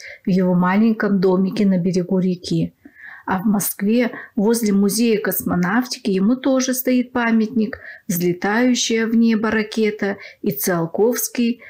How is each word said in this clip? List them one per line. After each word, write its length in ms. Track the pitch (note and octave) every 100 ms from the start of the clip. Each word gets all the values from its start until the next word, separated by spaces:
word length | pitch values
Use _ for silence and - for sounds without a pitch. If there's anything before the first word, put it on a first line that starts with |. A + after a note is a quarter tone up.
| - - -
в 40 |
его 240 | F#3 F3+
маленьком 680 | F3+ F3+ G3 A3+ A3 G#3 G3+
домике 460 | F#3+ F#3 F#3+ - G3+
на 120 | F#3
берегу 400 | F3+ F3+ F3 F#3+
реки. 540 | F#3 F3 - E3 E3+ - - - - - -
А 160 | F#3+
в 40 | G#3+
Москве, 680 | G3+ - - G3+ A#3 A#3+ - - -
возле 340 | G3+ A#3 G#3+
музея 480 | G3 G3+ G3+ A#3 G#3
космонавтики, 920 | G#3+ F3+ - F3+ F3+ A3+ B3 - -
ему 260 | F#3+ G3 B3+
тоже 360 | C#4 C4 B3+
стоит 380 | B3+ - B3+ B3
памятник, 680 | B3+ A#3 A3+ A3 A3+ G#3 - - - -
взлетающая 1000 | E3+ F3 F3 G3 G#3+ B3+ A#3+ - A3+ A3+
в 120 | A3+
небо 340 | A#3 A3 A3
ракета 640 | A3 G#3+ - G#3+ G#3 G3 G3+ - -
и 100 | G#3
Циолковский, 1120 | - - E3+ E3 - A3 A#3+ - - A#3 A#3+